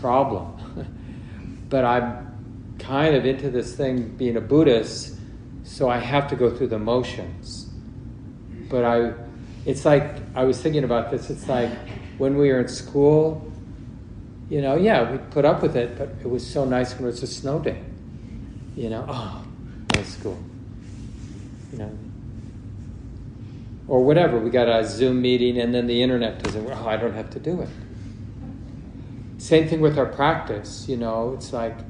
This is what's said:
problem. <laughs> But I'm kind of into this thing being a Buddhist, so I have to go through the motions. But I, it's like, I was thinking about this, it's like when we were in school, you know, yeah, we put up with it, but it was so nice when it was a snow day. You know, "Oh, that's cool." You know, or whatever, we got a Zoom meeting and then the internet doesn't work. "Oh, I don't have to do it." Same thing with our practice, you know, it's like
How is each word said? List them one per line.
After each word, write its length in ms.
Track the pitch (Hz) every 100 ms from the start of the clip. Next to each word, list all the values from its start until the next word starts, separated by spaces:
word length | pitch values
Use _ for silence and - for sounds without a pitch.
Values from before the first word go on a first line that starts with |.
problem. 540 | 127 131 139 95 85 - - -
<laughs> 920 | - - - - - - - - -
But 160 | 135 120
I'm 920 | 123 120 107 - - - - - -
kind 360 | - 135 156 139
of 100 | 127
into 260 | 135 139
this 240 | 123 - -
thing 400 | 135 127 110 -
being 200 | 123 117
a 40 |
Buddhist, 720 | 101 147 151 113 110 - - - - - - -
so 240 | - - 131
I 120 | 120
have 280 | 120 143 143
to 60 | 123
go 140 | 117
through 200 | - 131
the 100 | 110
motions. 880 | 110 123 120 - 85 - - - - - - - - - - - - - -
But 140 | 127
I, 300 | 120 117 117 - - - - - 147
it's 180 | - 156
like, 300 | 143 - - -
I 120 | 127 131
was 140 | 123
thinking 240 | 160 151
about 280 | 123 117 110
this, 180 | 123 -
it's 180 | 131 -
like 220 | 127 117 - - - - -
when 200 | 135 143
we 120 | 143
were 120 | 127
in 60 | 117
school, 800 | - - 143 143 151 156 156 - - - - - - - - - - -
you 120 | 147
know, 140 | 139 151
yeah, 340 | 214 160 117
we 80 | 131 -
put 160 | 147 147
up 160 | 147
with 140 | 151 127
it, 200 | 117 -
but 140 | 139 -
it 60 | 120
was 160 | 123
so 220 | - 147 131
nice 300 | 127 123 -
when 80 |
it 40 | 123
was 140 | 117
a 60 | 123
snow 320 | - 131 151
day. 280 | 143 85 - - - - - - - - - -
You 140 | 117
know, 160 | 110 143
"Oh, 360 | 127 104 104 - - - - -
that's 260 | 101 95 -
cool." 220 | 104 87 - - - - - - - - - - - - -
You 80 | 117
know, 120 | 107 - - - - - - - - - - - - - - - - - - - -
or 160 | 127
whatever, 360 | 131 156 165 120
we 100 | 117
got 180 | 123 117
a 200 | 113 107
Zoom 340 | 104 131 127
meeting 380 | 123 123 123 120
and 140 | 120
then 140 | 123 120
the 140 | 120
internet 400 | 127 123 113 -
doesn't 220 | - 107
work. 140 | 113 123
"Oh, 80 | 113
I 100 | 110
don't 160 | 117
have 160 | 107 -
to 80 | -
do 220 | 151 175
it." 80 | - - - - - - - - - - - - - - - - - -
Same 300 | - 160 156
thing 140 | 160
with 160 | 151 147
our 80 | 123
practice, 840 | - 143 160 - 104 - - -
you 80 | 123
know, 360 | 117 113 117
it's 200 | 131 -
like 240 | 123 113 104